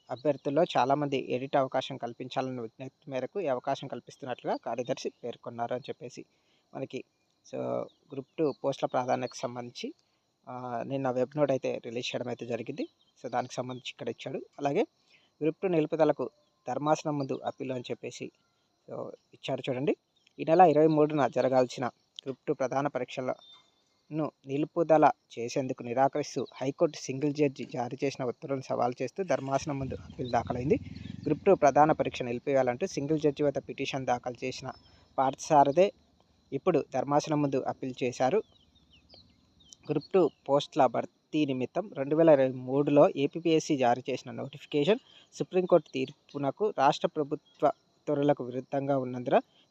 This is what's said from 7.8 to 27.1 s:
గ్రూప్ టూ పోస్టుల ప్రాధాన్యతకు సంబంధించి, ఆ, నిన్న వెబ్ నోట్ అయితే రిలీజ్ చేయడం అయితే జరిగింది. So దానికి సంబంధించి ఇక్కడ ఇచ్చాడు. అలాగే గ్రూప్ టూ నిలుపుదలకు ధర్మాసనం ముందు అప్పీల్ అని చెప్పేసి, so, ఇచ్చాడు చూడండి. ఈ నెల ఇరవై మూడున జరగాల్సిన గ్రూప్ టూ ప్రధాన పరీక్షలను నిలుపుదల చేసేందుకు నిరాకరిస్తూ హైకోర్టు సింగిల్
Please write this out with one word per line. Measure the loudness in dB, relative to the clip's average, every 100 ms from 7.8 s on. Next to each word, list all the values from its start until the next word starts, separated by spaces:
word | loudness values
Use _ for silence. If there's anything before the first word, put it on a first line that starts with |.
| -6 _ -16
గ్రూప్ | -14 -10 -2
టూ | -2 0
పోస్టుల | -4 -2 -2
ప్రాధాన్యతకు | -2 0 -2 -4 -8
సంబంధించి, | -8 -8 -12 -10 -12 -12 _ _ _ _ -16
ఆ, | -12 -8 -6 -4
నిన్న | -4 -2
వెబ్ | 0 0 2
నోట్ | 2
అయితే | 2 -2 -6 -6
రిలీజ్ | -8 -6
చేయడం | -6 -6
అయితే | -8 -6
జరిగింది. | -6 -6 -8 -8 _ _ _
So | -6
దానికి | -4 -4
సంబంధించి | -6 -8 -10 -12
ఇక్కడ | -10 -8
ఇచ్చాడు. | -8 -8 -10 -12 -4
అలాగే | -2 0 -2 _ _ _ _ -4
గ్రూప్ | -2 -2
టూ | 0
నిలుపుదలకు | 2 2 2 2 2 -2 _ _ _ -6
ధర్మాసనం | -2 2 2 0 -4
ముందు | -4 -4
అప్పీల్ | -6 -6 -8
అని | -8 -8
చెప్పేసి, | -10 -10 -10 -14 _ _ _ _ _ -14
so, | -12 -12 -14 _
ఇచ్చాడు | -14 -6 -6 -4
చూడండి. | -2 -2 -4 _ _ _ -6
ఈ |
నెల | 4 8
ఇరవై | 8 8 6
మూడున | 6 2 2 0
జరగాల్సిన | 2 2 4 2 -2 -8 -8 _ -16
గ్రూప్ | -12 -10 -6
టూ |
ప్రధాన | -4 -2 -2 -2
పరీక్షలను | -4 -6 -6 -6 -6 -10 -20 _ _ _ _ -10 -6 -6 -6 -6
నిలుపుదల | -4 -2 0 4 6 6 4 _ -10
చేసేందుకు | -6 -4 -4 -4
నిరాకరిస్తూ | -4 2 2 0 -6 -6 -6
హైకోర్టు | -6 -4 0 0 -2
సింగిల్ | -10